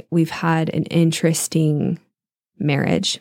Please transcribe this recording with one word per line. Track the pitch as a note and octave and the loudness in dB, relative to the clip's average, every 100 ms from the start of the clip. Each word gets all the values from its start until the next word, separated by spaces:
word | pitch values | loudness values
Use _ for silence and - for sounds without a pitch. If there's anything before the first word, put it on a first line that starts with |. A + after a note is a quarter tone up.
| - | -2
we've | E3+ E3 | 0 0
had | - E3+ D#3+ D#3+ | -2 0 0 0
an | - - | -2 -2
interesting | E3 E3 D#3+ E3+ E3 - D#3+ D#3 D3 - E3+ _ _ _ _ _ - | 2 2 2 0 0 -2 0 2 0 -2 -4 _ _ _ _ _ -6
marriage | D3 C#3+ - - F#3+ - | -2 0 0 0 -2 -6